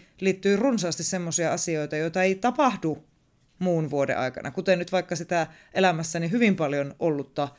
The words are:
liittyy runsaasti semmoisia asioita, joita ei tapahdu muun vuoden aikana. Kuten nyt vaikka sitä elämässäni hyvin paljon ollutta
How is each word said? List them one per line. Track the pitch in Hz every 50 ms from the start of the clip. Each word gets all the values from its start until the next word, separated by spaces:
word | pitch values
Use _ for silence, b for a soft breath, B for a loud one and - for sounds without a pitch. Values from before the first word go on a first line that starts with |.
| b b b -
liittyy | 190 190 185 190 - 196 202
runsaasti | 196 226 277 240 214 175 170 160 -
semmoisia | 147 - - 185 175 165 156 170 165 156
asioita, | 135 175 - 175 160 151 147 147 160
joita | 151 160 165 165 185
ei | 185 190 190
tapahdu | 190 - 247 247 - 294 254 196 190 - 160 147 - - _ _ _ _ _ _ _ _ _ _ -
muun | 180 185 170 165 160 147
vuoden | 151 143 139 139 - 95
aikana. | 127 131 127 - - 143
Kuten | - 190 185 196 185 175
nyt | 170 170
vaikka | - 185 175 - 180
sitä | 156 170 - 175 170 160 165 B B B B -
elämässäni | 185 190 185 165 160 165 - - 165 165 165
hyvin | 196 240 240 208 185
paljon | - 160 139 143 143 139 139 - -
ollutta | - 165 151 143 135 - _ - 143 143 b